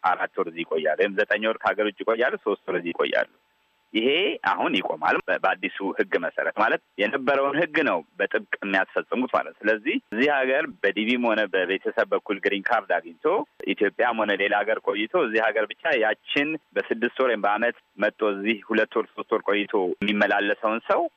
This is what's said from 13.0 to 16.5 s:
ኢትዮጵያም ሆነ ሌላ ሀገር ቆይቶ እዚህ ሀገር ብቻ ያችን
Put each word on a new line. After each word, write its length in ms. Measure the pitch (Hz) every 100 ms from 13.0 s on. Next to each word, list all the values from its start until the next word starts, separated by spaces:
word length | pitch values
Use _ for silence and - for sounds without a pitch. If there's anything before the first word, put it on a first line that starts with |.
| 85 85 156 202 294 _ -
ኢትዮጵያም 500 | 98 101 - 120 113
ሆነ 140 | 107 98
ሌላ 180 | 101 101
ሀገር 220 | 104 107
ቆይቶ 300 | - 101 110 180
እዚህ 220 | 139 110
ሀገር 240 | 110 107 104
ብቻ 280 | - 165 139
ያችን 520 | 107 110 - 147 147